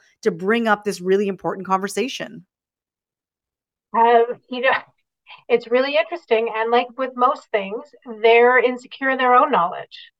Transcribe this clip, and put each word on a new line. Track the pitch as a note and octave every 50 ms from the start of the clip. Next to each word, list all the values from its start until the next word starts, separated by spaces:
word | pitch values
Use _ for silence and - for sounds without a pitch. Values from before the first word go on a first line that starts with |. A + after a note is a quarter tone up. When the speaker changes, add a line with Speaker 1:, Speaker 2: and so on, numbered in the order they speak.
| _ _ _ _
Speaker 1:
to | - G#3+
bring | E3+ D#3+ F#3 G3 A3+ A#3 A#3
up | A3 G#3 G#3 G#3
this | G#3 F3+ F3
really | F3+ F#3+ F#3+ G3+ G#3 G3
important | F#3 - - E3+ - F#3+ F3+
conversation? | F#3 F#3+ F#3+ G3 G3 - G3+ A3 C4+ - - E3 - - E3+ F3+ _ _ _ _ _ _ _ _ _ _ _ _ _ _ _ _ _ _ _ _ _ _ _ _ _ _ _ _ _
Speaker 2:
Um, | - A3+ A#3 A#3 A#3+ A#3 A#3 A#3+ A#3 - _ _
you | B3+ B3
know, | B3+ C4 A#3+ - - _ _ _ _ _ _ _ _ _ - - _ -
it's | A#3+ A#3 A#3+ A3+
really | A#3+ B3+ C4 C#4+ C#4+
interesting. | D#4 E4 E4 F4 E4+ - _ A#3 A3 A#3 A3+ G#3+
And | A3 A3 A#3
like | A#3 B3 B3 A#3+ -
with | C4 C4 B3+ B3
most | B3 B3 C4 D4 - - _
things, | - G#3 G3 F#3+ G#3 C4+ D4 - - _ _ B3+ A3 G#3+
they're | A3 A3+ A#3 A#3 A#3+ A#3+ A#3+ B3
insecure | A#3+ B3+ B3 A#3+ - - - - C4+ C4+
in | C4 B3+
their | B3+ B3 B3
own | B3+ D4+ D4
knowledge. | A#3+ F3+ E3+ F3+ - - - - - - - - _